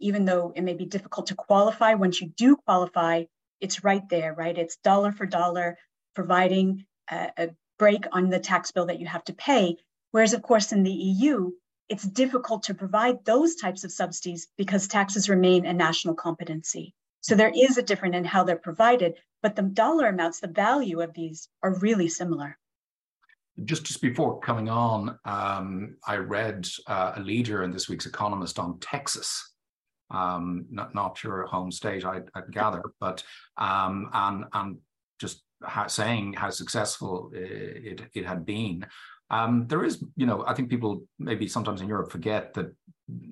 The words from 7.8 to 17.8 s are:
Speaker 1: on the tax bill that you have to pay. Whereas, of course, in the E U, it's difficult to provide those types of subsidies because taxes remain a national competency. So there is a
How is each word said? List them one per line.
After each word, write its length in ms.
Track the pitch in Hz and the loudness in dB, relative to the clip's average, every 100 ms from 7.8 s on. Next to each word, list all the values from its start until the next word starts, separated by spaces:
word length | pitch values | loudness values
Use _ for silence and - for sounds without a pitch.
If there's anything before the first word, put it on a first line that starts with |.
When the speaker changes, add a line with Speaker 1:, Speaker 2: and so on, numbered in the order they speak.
| 208 208 - | 4 4 0
Speaker 1:
on 160 | 185 185 | 0 2
the 120 | 185 | 2
tax 300 | 190 180 - | 0 -2 0
bill 160 | 185 175 | -2 -2
that 140 | 170 | -4
you 60 | 175 | -8
have 180 | 170 | -8
to 80 | - | -10
pay. 440 | 185 - 254 180 170 _ _ _ | -4 2 4 4 0 _ _ _
Whereas, 240 | 220 220 | 4 4
of 80 | 220 | 2
course, 300 | - 220 208 | 4 4 4
in 100 | 202 | 4
the 100 | 190 | 4
E 200 | 190 190 190 | 2 0 4
U, 360 | 285 240 180 - _ _ - | 4 4 0 -6 _ _ -8
it's 160 | 208 | -6
difficult 600 | 190 220 262 247 240 214 | -2 0 2 0 -2 -4
to 100 | - | -4
provide 500 | 190 190 214 247 247 | -6 0 2 2 2
those 300 | - 247 330 | 2 4 4
types 300 | - 190 190 | 2 -4 -6
of 80 | 180 | -8
subsidies 560 | - 180 - 180 170 - - | -6 -4 -6 -8 -10 -10 -6
because 300 | 196 196 - | -2 0 0
taxes 420 | 208 196 208 196 | 0 0 0 2
remain 340 | 190 185 185 | 6 6 6
a 80 | 175 | 4
national 440 | 170 160 165 170 165 | 2 2 0 -2 -2
competency. 760 | 170 165 165 160 - 180 - _ _ _ | -4 -4 -6 -6 -6 -8 -12 _ _ _
So 120 | - | 2
there 180 | 208 220 | 6 6
is 240 | 240 262 | 8 6
a 40 | 247 | 6